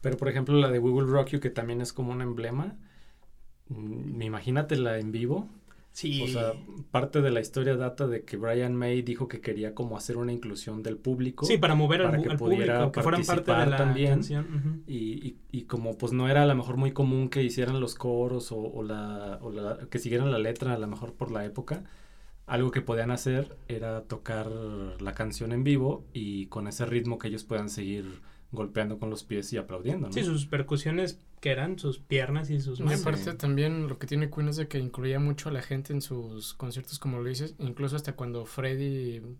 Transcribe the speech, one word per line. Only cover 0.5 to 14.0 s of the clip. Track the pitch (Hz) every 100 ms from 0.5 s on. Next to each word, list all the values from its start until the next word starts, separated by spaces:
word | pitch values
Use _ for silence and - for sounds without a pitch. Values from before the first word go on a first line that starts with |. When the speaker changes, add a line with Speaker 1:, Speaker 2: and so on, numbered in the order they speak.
| 147
Speaker 1:
la | 139
de | 123
We | 120
Will | 127 131
Rock | 139 135
You, | 143
que | 127
también | 123 117 120
es | 123
como | - 123
un | 127
emblema, | 123 120 117 127 180 208 - - - - - - - - -
mm, | 107 107 117 131 117
imagínatela | 110 110 123 131 147 143 120 110
en | 107
vivo. | 110 120 175 226 - - - -
Speaker 2:
Sí. | - 160 139
Speaker 1:
O | 127
sea, | 127 113 113 - - 139
parte | 135 123 151
de | 139
la | 117
historia | 110 - 135 127
data | 127 123 139
de | 113
que | - 98
Brian | 113 120 123 123
May | 120 123
dijo | 120 120 127
que | 117
quería | 117 104 107
como | 107 120 104
hacer | - 120
una | 120
inclusión | 120 113 98 - 107
del | 110 110
público | - 127 127 - 147
Speaker 2:
Sí, | 220
para | 160
mover | 151 147 170
al | 180
Speaker 1:
para | 151
Speaker 2:
bu-, |
Speaker 1:
que | 156
Speaker 2:
al | 147
Speaker 1:
pudiera | 117 190 117 120
Speaker 2:
público, | 123
que | 127
fueran | 120 175
parte | 170 170 -
de | 120
Speaker 1:
participar | 123
Speaker 2:
la | 135
Speaker 1:
también. | 139 131